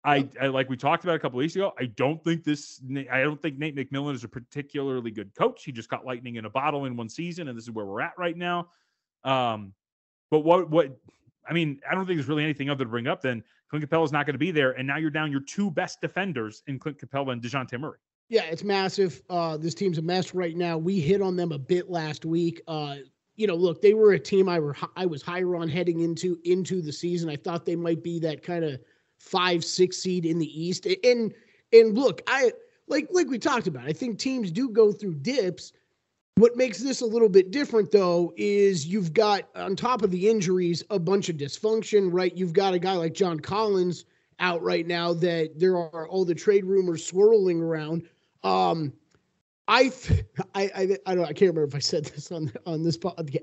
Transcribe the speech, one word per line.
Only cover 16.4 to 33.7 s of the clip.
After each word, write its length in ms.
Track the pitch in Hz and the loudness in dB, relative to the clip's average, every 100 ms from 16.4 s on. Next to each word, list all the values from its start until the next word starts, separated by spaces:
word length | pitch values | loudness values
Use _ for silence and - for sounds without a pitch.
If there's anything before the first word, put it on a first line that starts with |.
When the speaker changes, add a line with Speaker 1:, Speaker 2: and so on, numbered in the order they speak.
| 110 107 - | -6 -10 -10
Speaker 1:
in 120 | 131 | -8
Clint 200 | 156 139 | -8 -12
Capela 340 | 127 139 135 | -8 -6 -4
and 80 | 120 | -6
DeJounte 380 | 117 135 123 123 | -4 -6 -6 -10
Murray. 180 | 151 - _ _ _ | -12 -14 _ _ _
Speaker 2:
Yeah, 160 | 220 | 0
it's 200 | 160 165 | 0 -8
massive. 580 | 202 196 190 196 190 - - | -2 0 0 0 -2 -2 -6
Uh, 260 | 175 165 156 | -4 -2 -4
this 180 | 160 | -6
team's 240 | 156 196 160 | -2 -2 -2
a 40 | |
mess 320 | 160 185 - | -2 -2 -2
right 220 | 185 175 165 | -4 -4 -2
now. 200 | 175 165 | -2 -2
We 240 | 165 196 | -2 0
hit 220 | 143 196 | 2 2
on 140 | 190 180 | 2 -2
them 160 | 175 | -2
a 60 | 143 | -6
bit 320 | 131 180 180 | -2 -2 0
last 340 | 175 156 147 | -6 -6 -6
week. 380 | 160 165 170 165 - | -2 0 0 -4 -8
Uh, 300 | 156 147 143 135 _ _ - | -8 -8 -10 -16 _ _ -2
you 100 | 214 | 0
know, 80 | |
look, 280 | 170 180 156 | 2 2 6
they 120 | 202 | 6
were 180 | 220 214 | 8 8
a 60 | 180 | 6
team 300 | - 196 190 | 2 2 4
I 120 | 170 | 2
were 120 | 147 | -2
hi-, 140 | 139 170 - | -4 -8 -4
I 100 | 185 | -4
was 160 | 143 | -4
higher 340 | - 175 180 170 | -6 -4 -2 -2
on 120 | 165 | -2
heading 320 | 156 175 165 | -2 0 0
into, 380 | 170 165 185 170 | -2 -2 -4 -4
into 360 | 175 185 185 185 | 0 0 0 -4
the 100 | 151 | -4
season. 360 | 139 175 175 165 | -6 -4 -4 -4
I 60 | 147 | -6
thought 280 | - 170 - | -6 -6 -4
they 100 | 170 | -4
might 260 | 170 165 | -2 -2
be 160 | 175 170 | -4 -4
that 220 | 160 143 | -4 -6
kinda 380 | - 175 160 131 _ _ _ _ | -6 -4 -4 -6 _ _ _ _
five, 460 | - 185 180 175 | -4 2 4 2
six 340 | - - 180 185 | 0 2 2 2
seed 260 | 185 180 | -4 -2
in 140 | 165 170 | 0 -2
the 240 | 156 151 | -4 -4
East. 240 | 170 185 - | -6 -4 -2
A-, 200 | 185 247 | 2 2
and, 280 | 240 220 - _ _ _ | 2 0 -6 _ _ _
and 240 | 226 226 208 | 10 10 4
look, 260 | 269 - - | 2 0 -2
I, 260 | 262 247 - - _ - | 2 2 0 -20 _ -4
like, 200 | 285 302 | -2 0
like 180 | 359 277 | 0 0
we 100 | 247 | 0
talked 280 | 320 247 | 0 0
about, 180 | 190 | -2